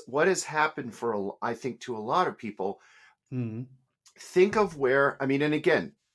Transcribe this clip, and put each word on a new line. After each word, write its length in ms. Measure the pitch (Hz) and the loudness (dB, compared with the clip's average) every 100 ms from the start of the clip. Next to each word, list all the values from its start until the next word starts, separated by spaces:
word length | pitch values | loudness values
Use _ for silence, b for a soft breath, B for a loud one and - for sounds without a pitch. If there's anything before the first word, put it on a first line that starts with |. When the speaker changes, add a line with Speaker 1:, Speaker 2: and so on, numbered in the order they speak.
| - | -6
Speaker 1:
what 220 | 131 175 | 0 2
has 160 | 185 | 2
happened 500 | - 156 156 156 123 | -2 0 0 -2 -10
for 200 | 101 120 | -6 -4
a 40 | 104 | -2
l-, 200 | 98 - | -4 -6
I 140 | 113 120 | -6 -6
think 240 | 131 117 | -8 -8
to 160 | - 113 | -8 -8
a 20 | |
lot 280 | 107 160 170 | -2 0 0
of 100 | 104 | -4
people, 440 | 113 101 92 196 b b b b _ | -10 -6 -6 -6 b b b b _
Speaker 2:
Hmm. 320 | 127 117 110 127 - _ _ _ _ | -6 -6 -6 -12 -16 _ _ _ _
Speaker 1:
think 360 | - 180 196 220 | -2 4 6 4
of 200 | 196 151 | 0 2
where, 440 | 135 139 139 - | 2 4 4 2
I 40 | 135 | 0
mean, 160 | 139 | 0
and 140 | 151 151 | 2 2
again, 380 | 156 143 82 - _ | 2 2 0 -10 _